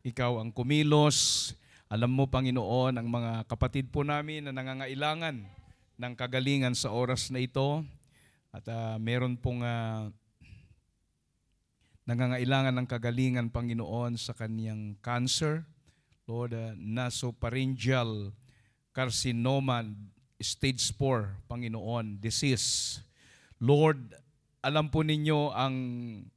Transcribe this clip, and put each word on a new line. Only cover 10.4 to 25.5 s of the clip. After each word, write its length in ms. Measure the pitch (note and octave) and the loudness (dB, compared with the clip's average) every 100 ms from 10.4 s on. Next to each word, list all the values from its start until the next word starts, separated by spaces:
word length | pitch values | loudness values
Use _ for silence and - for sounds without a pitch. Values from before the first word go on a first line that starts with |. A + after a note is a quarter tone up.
| - - - _ _ _ _ _ _ _ _ _ _ _ _ _ - | -20 -20 -20 _ _ _ _ _ _ _ _ _ _ _ _ _ -4
nangangailangan 640 | A#2+ B2+ B2+ B2 C3+ C3+ | 0 0 2 2 4 4
ng 160 | B2+ B2 | 0 -2
kagalingan, 580 | B2 A#2+ A#2+ C3 B2 A#2 | -2 -2 2 2 2 -2
Panginoon, 640 | A#2+ A#2+ A#2 F#2 A2+ A#2+ A#2 | -2 -4 -4 -4 -4 -2 -4
sa 160 | - | -8
kanyang 640 | A#2+ A2 A2 A2 G#2+ G#2+ G2+ | -8 -6 -4 -4 -6 -8 -8
cancer. 580 | - A#2+ B2+ - D#3 D#3 D#3+ - _ _ _ _ | -4 0 2 2 0 -2 -6 -20 _ _ _ _
Lord, 320 | - A#2 A#2+ A2+ | -8 -6 -4 -6
ah, 160 | A2+ | -8
nasopharyngeal 1600 | G#2+ G2 A2+ B2 - B2 A2+ A#2 B2 C3 B2+ A2+ C3 A#2 G#2+ G2+ - _ _ _ _ _ - | -8 -6 -4 -2 -2 -4 -2 -2 0 0 0 2 2 2 -2 -8 -12 _ _ _ _ _ -4
carcinoma, 880 | C3 A2+ C3 A#2 A#2+ C#3 C3+ A#2+ A2 G#2 G2+ - _ _ | -2 0 0 2 2 2 2 -2 -2 -10 -16 -20 _ _
stage 560 | - - C3+ B2+ - - | -6 0 0 2 -2 0
four, 400 | C3+ B2 G2+ G2 - | 2 2 0 -6 -8
Panginoon, 640 | A#2+ A#2+ A2 G2+ A#2 A2 G2+ | -6 -4 -4 -2 -2 -4 -4
disease. 840 | A2+ - C#3+ B2+ - - - - - _ - - _ _ | -4 0 2 2 2 0 -2 -8 -14 _ -20 -20 _ _
Lord, 560 | A#2 D3 D#3 D3 A2+ - _ _ _ _ | 6 8 8 4 -4 -18 _ _ _ _
alam 280 | C3+ D3+ D3+ | 0 2 2
po 120 | D#3 | 2
ninyo 520 | D#3 D3+ D3+ D3+ D3 | 4 2 4 2 2